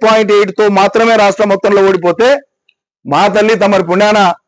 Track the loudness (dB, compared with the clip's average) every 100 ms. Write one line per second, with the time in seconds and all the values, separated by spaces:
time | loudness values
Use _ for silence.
0 | 0 0 2 0 0 -2 0 0 0 0
1 | 0 2 0 0 -2 -2 0 0 2 0
2 | -2 0 0 0 -4 _ _ _ _ _
3 | -6 -2 0 0 0 0 0 0 -2 0
4 | 0 2 0 -2